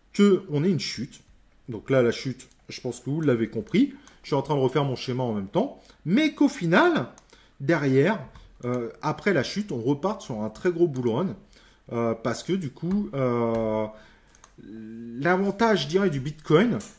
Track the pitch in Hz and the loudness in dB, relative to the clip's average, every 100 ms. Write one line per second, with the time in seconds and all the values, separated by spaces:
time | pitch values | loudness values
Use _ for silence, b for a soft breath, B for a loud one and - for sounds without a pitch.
0 | _ - 202 180 - 147 185 156 - - | _ 6 6 6 2 0 2 0 -2 -8
1 | - - _ _ _ _ - 107 - 131 | -10 -12 _ _ _ _ -12 -8 0 2
2 | 120 - 135 - - _ - - 127 - | 2 0 -6 -10 -14 _ -18 -10 -10 -8
3 | 135 156 147 117 110 113 - 180 285 B | -6 0 2 2 0 -4 0 2 2 B
4 | B B - 139 135 143 131 151 139 120 | B B -4 -2 0 0 2 2 0 -2
5 | - 127 123 104 95 170 277 b b b | -4 -4 -2 -4 -2 -2 -2 b b b
6 | 147 233 311 - 285 - 165 196 349 262 | 0 2 2 2 0 0 2 4 4 2
7 | 117 - b b b - 139 165 139 131 | -2 -10 b b b -6 0 2 4 4
8 | 165 202 127 b b - 120 123 117 - | 4 0 -6 b b -10 -6 -4 -6 -6
9 | 151 147 208 160 - 196 208 127 127 139 | -6 -2 0 0 0 -4 -6 -4 -2 0
10 | 190 208 - 107 107 - 180 165 170 131 | -2 -6 -8 -6 -8 -2 -2 2 2 2
11 | 120 120 185 101 b b b b - 120 | 0 0 -2 -6 b b b b -8 -2
12 | 117 110 123 113 - 190 143 - 170 208 | -2 -2 -4 -4 -4 -4 -4 -6 -2 -2
13 | 202 139 127 120 117 113 110 107 107 B | -2 -2 0 0 0 0 0 -2 -4 B
14 | B B B B - - - 110 110 113 | B B B B -20 -20 -18 -16 -14 -14
15 | 117 120 165 185 196 196 233 185 143 185 | -12 -4 0 0 0 0 2 2 0 0
16 | 196 139 143 - - 160 233 120 - | 0 0 -4 -6 2 4 4 0 -6